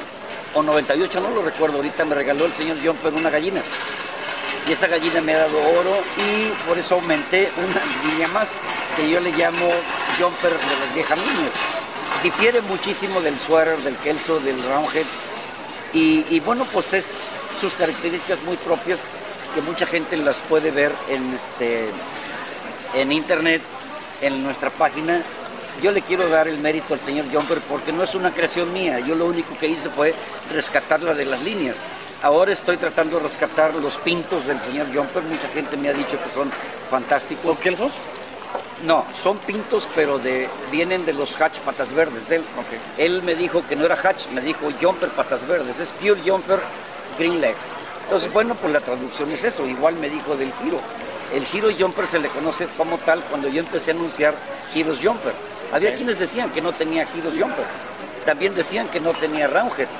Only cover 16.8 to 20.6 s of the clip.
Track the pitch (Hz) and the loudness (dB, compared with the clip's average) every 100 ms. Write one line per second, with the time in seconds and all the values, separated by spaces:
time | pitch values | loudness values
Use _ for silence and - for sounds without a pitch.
16.8 | - 190 - - - - - - 190 - | 0 0 0 -6 -6 -8 -8 -4 -2 2
17.8 | 165 131 170 175 - 175 160 180 190 160 | 0 0 -2 -2 -2 -2 -2 -2 0 0
18.8 | 170 175 - - - - - 151 151 170 | 0 -2 -4 -10 -10 -10 -6 -4 -2 0
19.8 | 175 170 156 165 143 127 - 156 | 0 0 0 0 2 0 2 4